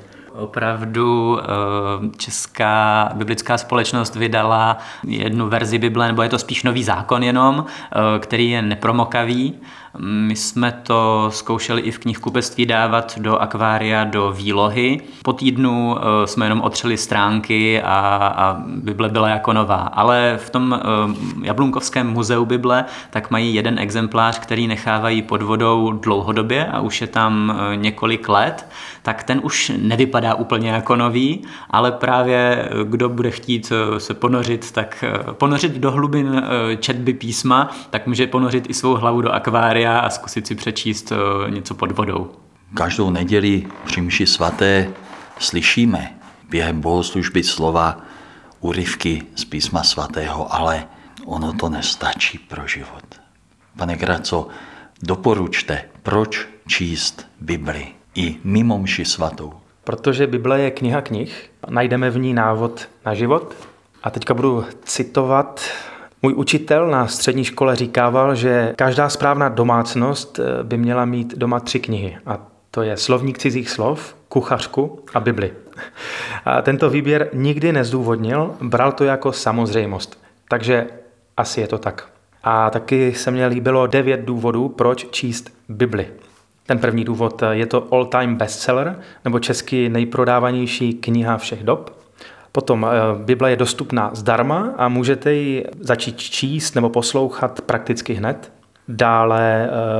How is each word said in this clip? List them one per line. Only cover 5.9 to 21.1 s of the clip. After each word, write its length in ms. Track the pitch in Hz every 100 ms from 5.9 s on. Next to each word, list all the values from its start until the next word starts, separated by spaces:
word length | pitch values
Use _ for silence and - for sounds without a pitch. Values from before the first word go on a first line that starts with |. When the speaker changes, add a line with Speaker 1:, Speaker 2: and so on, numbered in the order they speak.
| 113 117
Speaker 1:
nebo 140 | 113
je 80 | 113
to 100 | 123
spíš 240 | - 123
nový 200 | 127 123
zákon 400 | 107 92 107 123
jenom, 420 | 123 127 131 143 151
eh, 540 | - - - 107 107
který 300 | 107 117 120
je 120 | 120
nepromokavý. 960 | 107 101 113 120 113 120 117 123 135 - - - - -
My 380 | 95 104 107 107
jsme 360 | - 123 123 120
to 460 | - 117 110 110 107
zkoušeli 480 | 107 - 110 - 117
i 100 | 110
v 80 | 110
knihkupectví 640 | 120 113 120 127 120 - 123
dávat 540 | 113 113 113 117 110
do 180 | 107 110
akvária, 680 | 107 107 110 110 110 110
do 280 | 107 104 101
výlohy. 720 | 98 101 101 104 110 123 139 - -
Po 100 | 131
týdnu, 640 | 127 135 127 131 120 120 117
eh, 300 | 110 107 101
jsme 180 | - 107
jenom 160 | 110
otřeli 360 | 107 - 120 110
stránky 840 | - 107 101 107 104 110 110 110
a, 60 | 92 98 101 101 101 95
a 240 | 95 95 -
Bible 420 | 101 104 104 110
byla 200 | 113 110
jako 240 | 107 117
nová. 220 | 110 104 95
Ale 640 | 90 - 113 123 120 110
v 80 | -
tom, 300 | 127 127 123
eh, 640 | 104 107 104